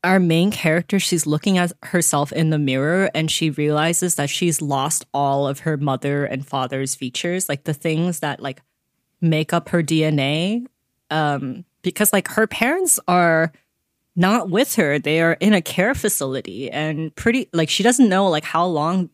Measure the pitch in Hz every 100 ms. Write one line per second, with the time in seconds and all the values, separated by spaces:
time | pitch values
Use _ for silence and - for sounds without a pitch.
0 | 180 190 175 165 190 214 160 165 - 196
1 | - 170 151 151 208 185 175 - - 180
2 | 165 147 147 - 160 151 139 131 147 180
3 | 190 - 160 - 160 147 147 151 165 170
4 | 180 156 143 - 175 156 147 139 143 -
5 | - 139 139 139 139 135 160 151 143 131
6 | 143 143 143 131 135 139 131 135 135 -
7 | 127 - 175 180 - 143 - 151 170 156
8 | 175 170 151 - 135 131 _ _ _ _
9 | _ _ 170 156 156 170 - 175 151 160
10 | 156 147 135 151 185 233 247 _ _ _
11 | _ 156 147 139 135 131 - _ 180 -
12 | 208 202 - - 220 - 240 349 359 -
13 | - 180 170 160 160 _ _ _ _ _
14 | _ 175 185 226 190 185 277 - 151 143
15 | 147 160 165 165 202 202 - - 202 269
16 | 214 - 135 131 - 104 135 143 156 156
17 | 160 - 226 254 - 165 156 - 214 247
18 | 233 190 196 156 - 165 180 156 156 190
19 | 175